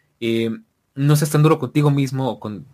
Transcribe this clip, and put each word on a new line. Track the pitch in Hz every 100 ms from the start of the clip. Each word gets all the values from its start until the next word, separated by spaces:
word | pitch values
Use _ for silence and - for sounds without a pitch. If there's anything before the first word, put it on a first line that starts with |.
| _ -
eh, | 113 113 113 110 _ _ _
no | 135 143 147
seas | 151
tan | 147
duro | 156 156
contigo | 123 151 147
mismo | 139 131 131 131
o | 104
con, | 107 98 -